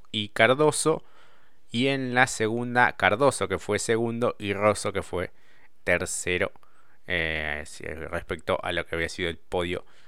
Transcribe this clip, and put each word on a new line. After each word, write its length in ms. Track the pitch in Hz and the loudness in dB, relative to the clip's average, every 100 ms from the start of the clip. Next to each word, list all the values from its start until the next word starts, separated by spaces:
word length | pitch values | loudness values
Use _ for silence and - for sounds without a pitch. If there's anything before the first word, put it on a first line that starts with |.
| - | -6
y 160 | 110 104 | -6 -2
Cardoso, 760 | - 113 131 151 147 156 160 - - - - - - - | 6 6 6 4 4 0 0 -4 -14 -16 -16 -16 -16 -6
y 180 | 117 135 | 0 2
en 260 | 135 127 | 0 2
la 140 | 123 131 | 4 4
segunda 680 | - 110 117 123 120 107 - | 4 0 0 0 4 4 6
Cardoso, 540 | 92 104 139 - 95 | 4 6 4 4 0
que 100 | 92 | 0
fue 200 | - 104 | 2 0
segundo, 580 | - 113 117 117 120 - | 2 2 0 0 0 0
y 140 | 101 | -2
Rosso, 400 | 98 104 101 104 | 4 4 4 0
que 80 | 95 | -4
fue 280 | - 90 92 - - - - - | -2 -4 -4 -8 -16 -16 -16 -4
tercero, 720 | 92 87 90 - 95 90 98 - - - - - - | 2 2 2 -4 -2 0 0 -4 -16 -16 -16 -12 -4
eh, 540 | 87 80 78 76 76 73 | -2 0 -2 -4 -6 -8
si, 180 | - | -10
respecto 760 | 78 78 73 85 - 87 - 92 | -10 -8 -6 -6 -6 -4 -2 -2
a 80 | 92 | -2
lo 140 | 85 - | -4 -4
que 100 | 82 | -4
había 140 | 82 | -4
sido 200 | - 87 | -2 -4
el 60 | 82 | -4
podio 460 | - 90 87 87 - - | -4 -2 -2 -4 -8 -14